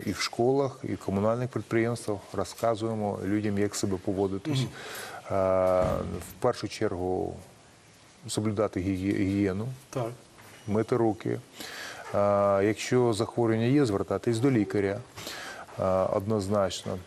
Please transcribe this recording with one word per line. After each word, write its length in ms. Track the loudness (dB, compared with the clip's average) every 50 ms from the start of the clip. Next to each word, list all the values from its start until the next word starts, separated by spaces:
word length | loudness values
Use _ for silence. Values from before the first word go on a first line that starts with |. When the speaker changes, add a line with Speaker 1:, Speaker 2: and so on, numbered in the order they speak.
| -4
Speaker 1:
і 60 | -4
в 80 | -4 -2
школах, 600 | -4 -4 0 2 2 4 4 2 2 0 -4 -6 -6
і 100 | -6 -6
в 40 |
комунальних 520 | -6 -4 -2 0 2 2 2 2 0 -2 -4
підприємствах, 680 | -4 -6 -4 0 0 2 2 2 0 -2 -4 -4 -6 -6 -6 -6 -4
розказуємо 840 | -4 -4 -4 -4 0 0 0 0 0 -2 -2 -2 -2 -2 -2 -2 -2 -2
людям, 320 | 0 0 0 0 0 2
як 180 | 2 0 0 0
себе 220 | -2 -2 -2 -2 -2 -2
поводитись. 540 | -2 0 0 0 0 0 -4 -4 -2 0 0
Speaker 2:
Мгм. 80 | -2 -2 -4 -10 -12 -12 -12 -12 -12 -12 -14 -12 -8 -4
Speaker 1:
Е, 520 | 0 2 2 4 4 4 4 4 4 4 4 2 0 -2 -4 -4 -6 -8 -10 -12
в 40 | -6 -2
першу 280 | 0 0 0 0 -4
чергу 680 | -8 -4 -4 -2 -2 -2 -2 -2 -2 0 -2 -2 -4 -6 -10 -14 -20 -20 -20 -20 -20 -20 -20 -20 -20 -20 -20 -20 -20 -20 -16 -12
соблюдати 520 | -6 -4 -2 0 0 2 2 0 0 0 0
гігі-, 360 | 0 0 0 0 0 0 0
гігієну, 500 | 2 0 2 2 2 2 2 0 -2 -4 -6 -8 -12 -14 -10
Speaker 2:
Так. 160 | -6 -6 -6 -6 -8 -12 -18 -20 -20 -20 -20 -20 -20 -12 -6
Speaker 1:
мити 280 | -2 0 0 2 2 2
руки. 320 | 2 4 2 2 0 -4 -4 -4 -4 -6 -12 -16 -16 -14 -12 -12 -12 -12 -12 -14 -14 -10 -2 0
Е, 500 | 2 4 4 4 6 6 4 4 4 4
якщо 480 | 2 2 0 -2 2 2 4 4 4 2
захворювання 520 | 2 -2 -2 0 0 2 2 2 2 4
є, 180 | 4 4 4 4
звертатись 540 | 4 2 0 0 0 -2 0 0 0 2 4
до 120 | 4 4
лікаря, 460 | 4 4 2 2 2 0 0 0 0 -4 -8 -12 -16 -14 -12 -12 -12 -12 -12 -12 -14 -14 -16 -12 -6 -2
е, 40 | 0 2 2 2 2 2 0
однозначно. 840 | 0 0 0 0 0 0 0 2 2 2 0 -2 -6 -6 -6 -8 -8 -8